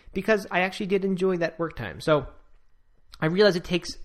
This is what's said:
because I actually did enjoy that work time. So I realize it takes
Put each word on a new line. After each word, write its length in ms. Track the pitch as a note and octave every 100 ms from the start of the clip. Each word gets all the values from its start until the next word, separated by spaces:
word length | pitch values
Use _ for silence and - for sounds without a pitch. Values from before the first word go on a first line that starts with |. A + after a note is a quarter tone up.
| -
because 320 | G3 G3 G#3+ -
I 120 | F3+
actually 240 | F#3+ - G3+
did 180 | F#3+
enjoy 320 | G3 F3+ F#3+ F3+
that 200 | E3 -
work 200 | E3 -
time. 240 | G#2 -
So 260 | E3 D3+ B2 - - - - - _ _ - -
I 60 | D#3+
realize 300 | F#3 G#3 F3
it 80 |
takes 340 | - F3 - -